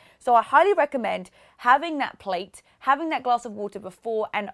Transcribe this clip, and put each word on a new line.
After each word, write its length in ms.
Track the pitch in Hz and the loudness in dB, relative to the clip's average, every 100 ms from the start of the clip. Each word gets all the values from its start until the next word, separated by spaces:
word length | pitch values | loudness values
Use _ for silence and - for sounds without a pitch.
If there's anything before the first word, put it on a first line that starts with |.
| _ _ | _ _
So 160 | - | 2
I 60 | 233 | 2
highly 320 | 220 285 370 | 6 4 6
recommend 580 | 359 294 269 202 185 185 _ _ - | 4 0 -2 -4 -6 -10 _ _ -4
having 400 | 247 269 339 302 | 2 2 2 -6
that 200 | 233 - | -6 -8
plate, 440 | 202 180 196 - _ _ | -8 -8 -8 -18 _ _
having 300 | - 277 320 | -2 -2 -2
that 120 | 285 | -4
glass 220 | 254 240 | -2 -4
of 80 | 233 | -4
water 260 | 208 202 202 | -10 -12 -12
before 500 | 185 - 233 220 214 | -16 -14 -8 -6 -4
and 180 | 208 202 | -6 -6